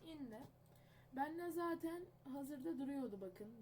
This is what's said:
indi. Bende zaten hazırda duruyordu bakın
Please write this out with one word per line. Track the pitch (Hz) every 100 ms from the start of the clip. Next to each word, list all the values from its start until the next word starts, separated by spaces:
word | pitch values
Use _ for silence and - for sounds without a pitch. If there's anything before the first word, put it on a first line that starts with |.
| 320
indi. | 311 254 220 277 - - - - - - 262
Bende | 294 330 349
zaten | 330 339 330 330 339 370 - 269
hazırda | 277 269 294 320 269
duruyordu | 269 277 247 196
bakın | 190 - 208 233